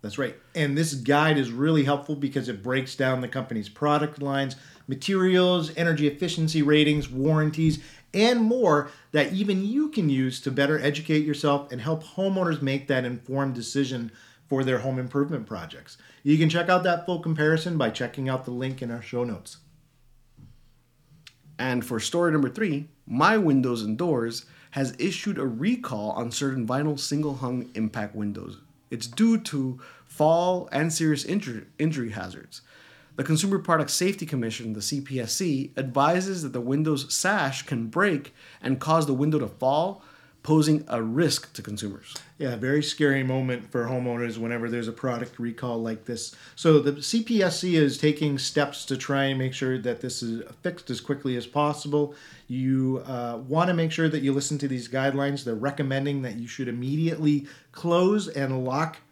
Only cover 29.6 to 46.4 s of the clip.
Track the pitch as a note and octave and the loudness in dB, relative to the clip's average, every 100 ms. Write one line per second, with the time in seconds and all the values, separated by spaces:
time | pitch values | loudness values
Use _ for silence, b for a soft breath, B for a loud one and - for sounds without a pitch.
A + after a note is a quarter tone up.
29.6 | C3 B2+ B B _ - D3+ E3 F3 F3+ | -4 -6 B B _ 2 4 4 2 0
30.6 | - C#3 D#3+ D#3 D#3+ C#3+ - G3 C3 A2+ | -2 0 0 2 2 2 0 -2 -2 -10
31.6 | - - D#3 D3+ A#2 G2+ F#2 - - - | -12 -2 0 0 -4 -6 -8 -12 -18 -20
32.6 | B B B B B - C#3 D#3 G3 G3 | B B B B B -6 0 2 2 0
33.6 | G3 D#3+ D3 - F#3 G3 D#3 C#3 A2+ G#2+ | 2 2 2 0 0 -2 -4 -4 -4 -4
34.6 | A2+ G#2+ G2+ C#3+ C#3 C3+ A2 - F#3 C3+ | -8 -6 -4 -6 -4 -6 -4 -2 0 0
35.6 | - - C3+ C3 C#3+ F3+ F#3+ F#3 D3 A#2+ | -2 -6 -2 2 2 2 0 -6 -6 -6
36.6 | A#2+ C#3 D#3 C#3+ C3+ - F#3 G3+ C#3 C3+ | -2 0 2 0 -2 -2 0 0 0 -4
37.6 | - B2 A2+ D#3 G3+ D3+ C#3+ B B B | -6 -4 -2 0 0 0 -6 B B B
38.6 | B2 C3+ D3+ D#3+ D3 C3 D3 D3+ A2 - | -4 -4 2 2 2 2 2 0 -2 -2
39.6 | C3 C#3+ F3+ G3 B B B B - D#3 | 0 2 0 -4 B B B B 2 2
40.6 | D3+ D3+ D3+ A#2+ A2+ B2 D#3+ - - - | 4 2 0 -4 -2 2 2 0 -6 -14
41.6 | G#2 G#2 G#2+ F#2+ - - B _ C3 A#2+ | -10 -8 -8 -10 -14 -18 B _ -6 -4
42.6 | B2+ D3 D3 - D3 C3+ C3 C3 C3 B2 | 2 2 0 2 4 4 2 0 0 -4
43.6 | G#2 B2 A#2 B2+ B2 A#2+ A#2+ A2+ A2+ A#2+ | -4 -4 -2 -2 -2 -2 -4 -4 -4 -4
44.6 | A#2 A#2+ A2+ A2+ C3 A#2 B2 - A#2+ A2+ | -2 -4 -4 -4 -4 -2 -6 -6 -8 -4
45.6 | B2 A#2 A2+ A2 - A#2 - B | -4 -4 -4 -6 -8 -8 -10 B